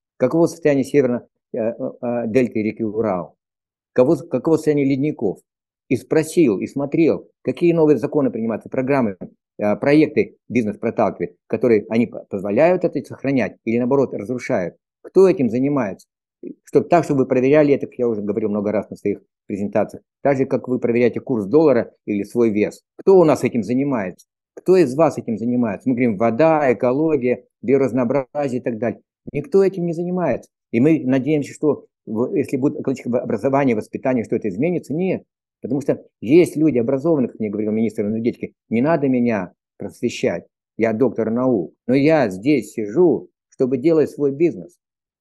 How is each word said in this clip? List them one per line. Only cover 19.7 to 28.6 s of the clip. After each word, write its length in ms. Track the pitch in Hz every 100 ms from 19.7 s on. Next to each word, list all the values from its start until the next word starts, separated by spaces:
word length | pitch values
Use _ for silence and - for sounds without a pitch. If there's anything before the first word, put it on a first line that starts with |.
| 107 98 - _ _
так 140 | 135 135
же, 80 | 131
как 220 | 127 127
вы 120 | 127
проверяете 400 | 117 120 120 117
курс 260 | - 117 98
доллара 480 | 147 156 117 - _ -
или 180 | 104
свой 260 | 98 120 117
вес. 320 | 104 101 - _ -
Кто 240 | - 190
у 40 | 156
нас 180 | 127
этим 180 | 123 117
занимается? 640 | 98 127 143 123 90 - _ _ _ -
Кто 200 | - 185
из 180 | 139 139
вас 220 | 151 120
этим 200 | 120 107
занимается? 500 | 117 123 117 92 131
Мы 80 | 120
говорим, 220 | 123 98
вода, 560 | 117 113 160 156 135
экология, 720 | 104 123 135 160 139 123 117 _ _
биоразнообразие 960 | 107 135 131 127 120 135 127 147 139
и 40 | 123